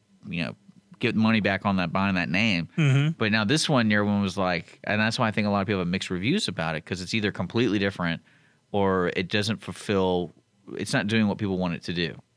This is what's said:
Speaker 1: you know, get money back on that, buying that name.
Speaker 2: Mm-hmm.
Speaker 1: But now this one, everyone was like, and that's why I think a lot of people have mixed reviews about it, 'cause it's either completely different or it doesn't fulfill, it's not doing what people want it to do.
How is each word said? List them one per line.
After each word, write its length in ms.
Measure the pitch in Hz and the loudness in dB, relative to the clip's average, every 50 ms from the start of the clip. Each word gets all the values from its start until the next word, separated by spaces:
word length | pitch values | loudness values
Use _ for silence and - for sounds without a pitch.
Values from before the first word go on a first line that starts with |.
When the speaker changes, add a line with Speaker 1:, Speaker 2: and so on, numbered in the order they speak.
| _ _ _ _ - - | _ _ _ _ -14 -10
Speaker 1:
you 120 | 82 85 78 | -6 -6 -6
know, 140 | 58 53 - _ - - - _ _ - - | -6 -8 -12 _ -20 -20 -20 _ _ -8 -4
get 140 | - 117 104 | -2 0 2
money 260 | 104 110 110 113 110 | 4 4 4 4 4
back 260 | 98 104 98 95 - | 2 2 0 0 0
on 100 | 104 98 | 0 0
that, 160 | 95 90 85 - | 0 0 0 0
buying 220 | 95 98 98 95 | 0 2 2 2
that 160 | 92 82 - | 0 0 0
name. 380 | 80 95 113 113 95 85 156 - - - | 0 0 2 2 0 0 -2 -4 -2 0
Speaker 2:
Mm-hmm. 320 | 156 139 131 139 143 156 165 - | 2 4 4 4 2 2 0 0
Speaker 1:
But 120 | 117 107 | 0 0
now 140 | 104 110 107 | 2 2 2
this 240 | 101 139 156 - - | 2 2 0 2 2
one, 240 | 151 127 117 107 104 | 2 2 2 4 2
everyone 300 | 104 104 104 101 101 101 | 2 2 2 2 2 0
was 160 | 98 87 98 | 0 0 0
like, 400 | 95 90 87 87 - - - - - | 0 0 0 -2 -4 -10 -16 -10 -6
and 140 | - 104 107 | -2 0 0
that's 200 | 107 113 113 - | 0 0 0 0
why 100 | 123 107 | 0 0
I 20 | |
think 160 | 104 117 104 | 0 0 0
a 40 | 104 | 0
lot 100 | 101 101 | 0 0
of 60 | 95 | 0
people 140 | 98 104 95 | 0 0 0
have 80 | 90 87 | 0 0
mixed 200 | 90 92 - - | -2 -2 -2 -4
reviews 400 | 95 87 92 123 165 - - - | -4 -2 0 0 0 0 -2 -4
about 280 | 92 - 82 82 80 | -4 -4 -4 -4 -4
it, 100 | 78 - | -6 -6
'cause 160 | - 98 87 92 | -6 -8 -8 -6
it's 100 | 87 - | -4 -2
either 180 | 113 104 101 | 0 0 0
completely 480 | 92 - 95 85 - 113 127 107 98 104 | -2 -2 -4 -2 0 2 2 2 2 2
different 440 | 98 98 - - 90 85 82 - - _ _ _ _ _ _ _ _ _ - | 0 0 0 -2 -2 -2 -2 -4 -8 _ _ _ _ _ _ _ _ _ 0
or 400 | 101 98 95 95 92 90 85 - | 0 2 2 2 2 2 0 0
it 120 | - 92 85 | -2 -2 -2
doesn't 300 | - 104 101 110 107 - | -2 -2 0 -2 -4 -4
fulfill, 760 | - - 110 - - - 104 98 92 92 90 90 87 78 - _ _ _ _ _ _ - - - | -6 -10 -12 -8 -4 -2 0 2 2 2 2 0 -2 -4 -8 _ _ _ _ _ _ -14 -10 -8
it's 160 | 98 - - | -4 -2 -2
not 140 | 135 92 104 | -2 0 2
doing 200 | 110 113 110 101 | 2 2 2 2
what 80 | 95 | 2
people 220 | 95 107 98 95 90 | 0 -2 -2 -2 0
want 160 | 92 87 85 | -2 -2 -2
it 80 | - - | -4 -6
to 80 | - 87 | -6 -4
do. 240 | 87 87 76 - - - _ _ | -2 -2 -4 -4 -10 -16 _ _